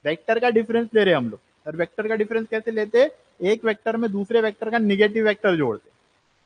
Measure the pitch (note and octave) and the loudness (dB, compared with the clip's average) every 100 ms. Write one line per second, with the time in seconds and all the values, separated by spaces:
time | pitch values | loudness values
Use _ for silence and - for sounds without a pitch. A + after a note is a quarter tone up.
0 | D3 E3 - A3+ B3 A3+ A3 A3+ A#3 A3 | -6 -4 -2 0 2 2 0 -2 0 2
1 | G3 D#3 A#2+ G#2 _ _ D3+ D#3+ E3 - | 4 2 0 -8 _ _ -10 -6 -6 -6
2 | G#3+ A3 G#3 A3+ A3+ A3 A3 A3 G#3+ A#3 | -4 -2 -2 -4 -4 -6 -4 -4 0 2
3 | D4 - _ - F3 A3+ A3+ G#3 A3+ A3+ | 2 0 _ -6 -2 0 -2 -4 -4 -2
4 | A#3 G3+ G3+ A#3 A3 G3+ A3 A#3 G#3+ G3 | -2 -4 0 0 0 -4 -4 0 2 2
5 | G#3 A3 A3 G3+ G#3 E3+ C3+ G#2 - _ | 2 2 0 0 0 0 0 -4 -10 _
6 | _ _ _ _ | _ _ _ _